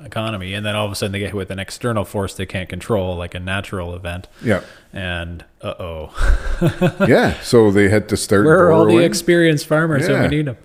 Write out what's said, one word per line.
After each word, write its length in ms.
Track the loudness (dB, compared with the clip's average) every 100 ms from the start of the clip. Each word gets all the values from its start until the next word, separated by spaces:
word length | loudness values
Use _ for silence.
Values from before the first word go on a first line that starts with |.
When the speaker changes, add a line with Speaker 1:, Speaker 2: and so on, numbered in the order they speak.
Speaker 1:
economy, 500 | -10 -6 -6 -6 -8
and 120 | -6 -4
then 100 | -4
all 100 | -4
of 60 |
a 40 | -4
sudden 180 | -6
they 60 | -4
get 80 | -6
hit 80 | -6
with 140 | -8
an 100 | -8
external 440 | -10 -8 -4 -4
force 300 | -4 -4 -6 -6
they 100 | -8
can't 220 | -8 -8
control, 460 | -10 -2 -2 -2 -6
like 180 | -8
a 60 | -10
natural 560 | -6 -6 -6 -8 -8 -8
event. 320 | -10 -10 -12 -8
Speaker 2:
Yeah. 160 | -2 -2 -2 -20 _
Speaker 1:
And, 540 | -10 -8 -6 -8 -12 -16 _
uh-oh. 500 | -12 -10 -10 -10 -12 -2 0 0 -4 0 -2 0 -2 0
<laughs> 80 | 2
Speaker 2:
Yeah, 280 | 4 2 -2
so 300 | 2 4 6
they 160 | 6 4
had 220 | 2 0
to 80 | -4
start 280 | 2 2 6
Speaker 1:
Where 140 | 6 6
are 60 |
all 120 | 6 6
the 60 |
Speaker 2:
borrowing. 140 | 6 4
Speaker 1:
experienced 600 | 0 2 4 4 2 0
farmers 420 | 0 2 0 2
when 80 | 2
we 40 | 2
Speaker 2:
Yeah. 40 |
Speaker 1:
need 180 | 0 -4
'em? 80 | -8